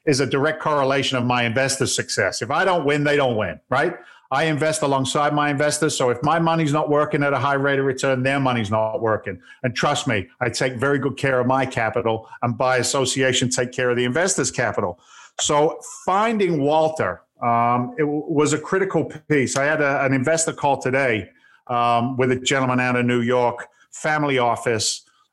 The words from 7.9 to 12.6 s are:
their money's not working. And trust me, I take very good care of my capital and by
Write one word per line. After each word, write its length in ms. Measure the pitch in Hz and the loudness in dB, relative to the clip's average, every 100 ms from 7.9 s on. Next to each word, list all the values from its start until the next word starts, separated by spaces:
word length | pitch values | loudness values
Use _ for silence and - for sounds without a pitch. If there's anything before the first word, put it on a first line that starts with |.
| 131 135 127 | 0 0 0
their 160 | 131 139 | 0 0
money's 320 | 131 120 104 | 0 0 0
not 320 | 110 110 110 | 0 -2 -2
working. 380 | 113 107 104 92 - - | 0 0 -4 -12 -16 -6
And 100 | 127 | -6
trust 320 | 123 156 160 139 | -2 -2 0 -2
me, 220 | 107 90 - | -2 -4 -6
I 100 | 123 | -4
take 240 | - 131 | -2 -4
very 260 | 120 139 143 | 0 0 0
good 160 | 139 131 | -2 -2
care 240 | 139 127 | 0 2
of 80 | 120 | 2
my 180 | 131 127 | 0 0
capital 640 | 120 110 117 113 113 - - | -2 -2 0 -2 -2 -6 -6
and 160 | 120 | -4
by 200 | 117 | 0